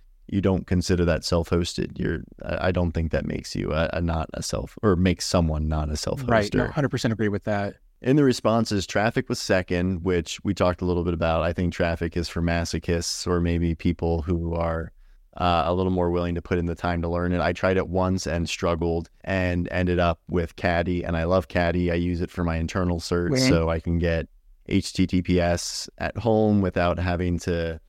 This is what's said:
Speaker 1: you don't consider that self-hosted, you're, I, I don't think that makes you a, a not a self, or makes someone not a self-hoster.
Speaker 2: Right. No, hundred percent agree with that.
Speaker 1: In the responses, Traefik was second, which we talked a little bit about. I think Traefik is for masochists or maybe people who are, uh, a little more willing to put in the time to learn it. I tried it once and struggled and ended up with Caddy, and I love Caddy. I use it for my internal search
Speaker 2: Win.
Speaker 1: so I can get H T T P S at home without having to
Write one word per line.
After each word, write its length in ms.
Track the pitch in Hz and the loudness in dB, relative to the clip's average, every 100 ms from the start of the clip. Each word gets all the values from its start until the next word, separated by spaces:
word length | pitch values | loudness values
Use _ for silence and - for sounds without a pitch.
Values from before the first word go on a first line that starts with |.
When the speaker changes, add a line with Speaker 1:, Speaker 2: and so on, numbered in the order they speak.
| - - - | -20 -20 -4
Speaker 1:
you 140 | 98 | 0
don't 260 | 95 95 - | 2 0 0
consider 380 | 92 - 90 85 | -2 2 2 2
that 180 | 76 | 0
self-hosted, 720 | - 85 82 87 87 - - - | 0 -2 2 0 0 -4 -6 -4
you're, 260 | - 85 - - | -4 -4 -8 -14
I, 240 | - - 92 | -8 -2 0
I 40 | |
don't 200 | 90 87 | 0 0
think 220 | 82 82 | 0 0
that 120 | - 80 | -2 -2
makes 300 | - - - | -6 -6 -6
you 160 | 50 | -2
a, 180 | 78 82 | 0 0
a 80 | - | 0
not 280 | 85 82 - | -2 -2 -4
a 100 | - | -6
self, 340 | - - - - | -6 -6 -6 0
or 140 | 110 87 | 2 4
makes 280 | 92 85 - | 4 2 0
someone 440 | 92 80 76 78 | 2 2 0 0
not 200 | 78 76 | -2 -2
a 60 | 78 | -4
self-hoster. 340 | - - 131 | -4 -4 2
Speaker 2:
Right. 240 | 113 104 | 2 2
No, 140 | 104 101 | 0 0
hundred 220 | - 135 | 0 -2
percent 240 | 127 123 | 0 -2
agree 160 | 110 107 | 0 0
with 160 | 101 - | -2 -2
that. 300 | 104 101 - _ _ | -2 -2 -8 _ _
Speaker 1:
In 160 | - 147 | 2 4
the 80 | |
responses, 640 | 139 120 110 117 113 101 90 | 6 4 2 2 2 -2 0
Traefik 420 | 101 107 - - | 0 2 0 -4
was 120 | 123 | -6
second, 640 | - 95 90 87 90 92 | 0 0 2 0 0 -2
which 360 | 90 90 80 - | 0 0 -2 -6
we 100 | 98 | -4
talked 300 | 95 90 87 | 0 0 0
a 20 | 90 | 0
little 180 | 87 | 0
bit 120 | 87 82 | 0 0
about. 260 | 82 82 | 0 0
I 100 | 82 | 0
think 220 | 87 90 | 0 -2
Traefik 420 | - 85 82 85 87 | 0 -2 -2 -4 -4
is 140 | 82 | -4
for 140 | - | -2
masochists 800 | 85 85 82 85 - 85 85 - - | 0 0 -2 -4 -2 -2 -2 -6 -2
or 160 | 87 | 0
maybe 320 | 85 85 85 | 2 2 0
people 480 | 80 90 82 85 82 | 0 -2 0 0 -2
who 320 | 78 87 85 | 0 -2 -2
are, 380 | 82 82 82 82 - - - _ - | -2 -2 -4 -6 -14 -20 -20 _ -2
uh, 260 | 87 85 82 | 2 2 2
a 80 | |
little 180 | 90 92 | 2 2
more 200 | 92 87 | 2 2
willing 240 | 87 87 85 | 0 0 -4
to 60 | |
put 180 | - 90 | -2 -2
in 80 | 85 | -2
the 80 | 85 | -2
time 260 | 87 85 | -2 -2
to 60 | 85 | -2
learn 260 | 87 87 | -2 0
it. 80 | 87 | 0
I 120 | 80 | 0
tried 220 | 87 95 92 | 0 2 2
it 120 | 87 | 0
once 400 | 90 92 92 - | 0 2 0 -2
and 200 | 85 82 | -2 -2
struggled 640 | - 90 85 85 82 85 _ | -2 0 0 0 -2 -4 _
and 440 | - 95 90 87 87 | -4 -2 0 -2 -2
ended 260 | 90 90 87 | -2 0 2
up 220 | 85 85 - | 2 0 -2
with 260 | 90 82 - | -2 -2 -2
Caddy, 460 | 95 85 87 87 | 0 0 0 -2
and 140 | - 85 | -2 -2
I 60 | |
love 240 | 82 92 87 | 2 0 2
Caddy. 440 | 90 85 87 87 | 0 2 2 0
I 40 | 85 | 2
use 260 | 87 87 | 0 -2
it 80 | 87 | -4
for 140 | - | -2
my 140 | 85 82 | -2 -2
internal 420 | 82 101 90 85 | -2 -2 0 -2
search 320 | - 87 87 | -2 -2 0
Speaker 2:
Win. 180 | 127 131 | 2 4
Speaker 1:
so 200 | 85 82 | 4 2
I 100 | 82 | -2
can 180 | 87 85 | 0 0
get 300 | 85 82 73 - _ - - | 2 0 -4 -14 _ -20 -2
H 260 | 98 - | -2 0
T 140 | - 92 | 0 2
T 160 | 92 | 2
P 160 | 87 90 | 2 2
S 500 | 85 85 - - - - | 4 0 -2 -8 -10 -8
at 180 | 82 - | -6 -4
home 440 | 113 110 107 104 | 2 4 4 4
without 380 | 95 90 87 85 | 2 2 0 0
having 400 | 90 87 90 87 | 0 0 0 0
to 400 | - 85 82 82 | 0 -2 -2 -6